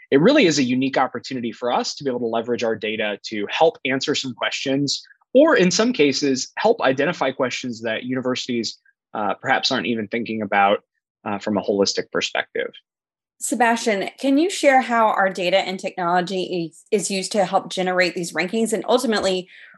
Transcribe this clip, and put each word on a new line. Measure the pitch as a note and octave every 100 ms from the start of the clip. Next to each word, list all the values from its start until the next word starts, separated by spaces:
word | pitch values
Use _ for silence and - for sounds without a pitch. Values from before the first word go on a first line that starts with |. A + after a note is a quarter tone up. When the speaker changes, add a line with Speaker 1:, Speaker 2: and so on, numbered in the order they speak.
| -
Speaker 1:
it | C3+
really | F#3+ D4+ F#3
is | C#3+
a |
unique | B2 B2+ C3+ C#3+
opportunity | B2+ A#2+ - C3 A#2
for | G#2 A#2+
us | D#3+ A#3+
to | -
be | C#3+
able | B2
to | A#2
leverage | A#2 A#2 A#2
our | A#2 A2
data | A2 G#2+ G#2+ G2+
to | - G#2+ G2+
help | - D#3+ -
answer | C3+ C3+ D3+
some | C3+ C3+
questions, | A#2 A2 - C3+ C3+ C#3 - - _ _
or | B3+ D#4+ B3+
in | F3+
some | - A#3
cases, | B3 D3 C3+ C#3+ C3 - -
help | G#3+ A#3
identify | C3 C3 D3 E3+ C3+
questions | C3 B2+ - B2+ A2
that | A2+ A2
universities, | B2 C3 B2+ B2+ - A#2+ A2 - _ _ _
uh, | A2+ G#2
perhaps | - C3 A#2+ -
aren't | B2+ F2+
even | A2+ G#2
thinking | A#2 A2+ A2
about, | G#2 G2+ G2 G#2 - _ _ _
uh, | G#2+ G2+
from | - G2+
a |
holistic | F2+ G2+ F#2+ - -
perspective. | - - - - - - - _ _ _ _ _ _
Speaker 2:
Sebastian, | - A#3 A#3 A#3 A#3 G3 - -
can | C4+ C#4
you | F4+
share | - D4 C4
how | A#3 A#3 A3
our | - F#3+
data | F#3 F3+ F#3+
and | F3+ F#3+
technology | F#3+ - F3 F3+ F3+ F#3 - F3+ E3
is, | - _
is | G#3 F3
used | G3 F#3
to | G#3+
help | F3+ F#3+ F#3
generate | - F#3 F3+ F3+
these | F#3 E3+
rankings | D#3 F3 A3+ A3
and | G#3+ -
ultimately | A#3+ B3+ G#3 G3 F#3 F3+ - -